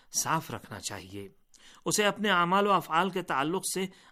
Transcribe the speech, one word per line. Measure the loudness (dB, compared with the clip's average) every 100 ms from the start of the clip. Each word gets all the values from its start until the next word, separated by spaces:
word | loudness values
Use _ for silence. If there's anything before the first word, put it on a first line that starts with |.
| _ -4
صاف | 0 -2 -2
رکھنا | -10 -10 -12
چاہیے۔ | -10 -10 -12 -12 -12 -16 _ -20 -20 -10 -2
اسے | 2 2
اپنے | 2 2
اعمال | 2 4 4 4
و |
افعال | 2 2 0 2
کے | -2
تعلق | -2 0 0 0 -2
سے | -4 -4 -8 -14